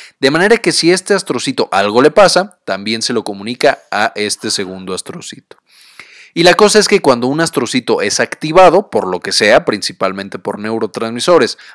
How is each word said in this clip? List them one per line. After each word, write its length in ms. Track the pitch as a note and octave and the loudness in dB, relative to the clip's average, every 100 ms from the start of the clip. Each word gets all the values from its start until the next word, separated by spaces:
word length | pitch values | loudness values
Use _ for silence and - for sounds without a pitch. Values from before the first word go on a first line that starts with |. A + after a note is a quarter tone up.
| - - | -20 -2
de 120 | C3 | 0
manera 260 | D#3+ G3+ A3+ | 2 2 2
que 140 | F3+ | 0
si 200 | D3+ E3 | 0 2
este 220 | F#3 - | 2 0
astrocito 560 | G3 - B2+ - B2+ A2+ | -2 -2 -6 -4 -4 -2
algo 300 | F#2+ G#2 A2+ | 0 0 4
le 80 | D3 | 4
pasa, 480 | F3 F#3 F3+ G3+ _ - | 6 4 4 -2 _ -8
también 380 | F#2+ G#2 A2+ | -8 -4 -6
se 100 | A2+ | -4
lo 100 | A#2 | -4
comunica 540 | G#2 G2 G#2 B2 C#3+ - - | -6 -8 -10 -2 0 0 -4
a 200 | G2+ G#2+ G#2 | -2 -2 -2
este 340 | G#2 - A2+ | -6 -6 -6
segundo 460 | G#2 F#2+ F#2+ F#2 F#2 | -6 -8 -10 -10 -10
astrocito. 600 | - F2+ - - _ _ _ _ - - - - - | -12 -16 -16 -20 _ _ _ _ -20 -20 -20 -20 -12
Y 80 | E3+ | 2
la 140 | F3 E3+ | 4 4
cosa 240 | G#3 G#3+ | 2 2
es 80 | - | 2
que 120 | G3 | 2
cuando 280 | C#3+ A#2+ B2 | 2 0 0
un 140 | D3+ | -2
astrocito 600 | E3 C#3+ A#2+ B2+ A#2 G#2+ | -2 -2 -4 -4 -2 -2
es 180 | G2+ - | -2 -2
activado, 720 | B2 - D#3 E3 F#3 F3 G3+ | -4 -6 0 6 6 6 0
por 180 | - F#2 | -4 -4
lo 120 | F2+ | -6
que 140 | - | -4
sea, 320 | - G#2 C3+ F3 | 0 4 4 2
principalmente 760 | G#2 - - F#2+ F#2+ G2 G2+ | -4 -6 -6 -6 -6 -10 -10
por 180 | G#2 G2+ | -10 -8
neurotransmisores, 1040 | G#2+ A2+ A2 - A2+ A#2+ C#3+ E3+ A2 - - | -6 -6 -6 -6 -8 -4 2 2 2 -4 -16